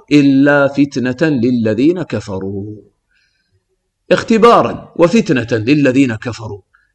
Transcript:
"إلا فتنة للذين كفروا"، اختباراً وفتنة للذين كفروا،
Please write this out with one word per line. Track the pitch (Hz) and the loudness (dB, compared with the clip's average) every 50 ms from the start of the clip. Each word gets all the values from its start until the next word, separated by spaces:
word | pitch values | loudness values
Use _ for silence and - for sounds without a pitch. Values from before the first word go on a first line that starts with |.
| - - | -2 0
"إلا | 143 147 143 139 135 135 139 143 143 143 139 135 | 2 2 4 4 4 4 4 4 2 2 2 0
فتنة | - 143 143 143 - 135 120 127 123 - 170 160 | 0 0 -2 -2 -2 -4 -4 -4 -2 -2 -2 -2
للذين | 147 120 113 127 127 120 110 110 107 107 135 165 180 185 | 0 0 0 0 0 0 -2 -2 0 0 0 0 0 -2
كفروا"، | 147 - 123 104 - 107 95 95 95 98 98 98 101 107 107 104 98 _ _ _ _ _ _ _ _ _ _ _ _ _ _ _ _ _ _ _ _ _ _ _ _ - | -4 -8 -8 -8 -8 -8 -10 -8 -8 -8 -10 -10 -12 -12 -16 -18 -20 _ _ _ _ _ _ _ _ _ _ _ _ _ _ _ _ _ _ _ _ _ _ _ _ -2
اختباراً | - - - - 226 214 220 240 220 170 135 - 82 - - - - | -2 -2 0 0 2 4 4 6 6 4 2 0 -4 -10 -14 -8 -2
وفتنة | - 170 170 214 226 - - 143 123 113 113 | 0 2 2 2 2 0 0 -2 -2 -2 -2
للذين | 120 110 107 123 151 151 143 127 120 139 139 123 110 | -4 -2 0 0 0 2 2 2 2 2 0 0 -2
كفروا، | 110 - 123 107 - 113 110 101 98 _ _ _ _ _ _ | -6 -8 -10 -10 -12 -14 -16 -16 -18 _ _ _ _ _ _